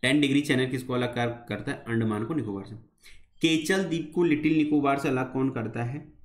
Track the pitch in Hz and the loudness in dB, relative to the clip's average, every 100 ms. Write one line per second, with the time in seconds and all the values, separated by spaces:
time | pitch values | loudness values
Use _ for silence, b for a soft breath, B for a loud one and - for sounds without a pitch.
0 | 127 147 143 139 143 131 127 131 - 123 | 2 2 4 2 2 2 2 -2 -2 -2
1 | 123 123 117 113 - 104 - 139 - 117 | -2 -2 -4 -4 -8 -8 -6 -8 -2 0
2 | 113 104 113 156 113 98 95 110 - _ | 0 0 -2 -4 -4 -6 -10 -16 -18 _
3 | b b b _ 165 160 160 190 180 160 | b b b _ 2 2 2 0 0 -2
4 | - - 175 147 156 156 151 151 139 139 | -4 2 2 4 4 2 4 2 2 2
5 | 151 131 131 135 131 131 110 113 120 143 | 0 -2 -2 0 -2 -2 -6 -4 -6 -6
6 | - - | -12 -20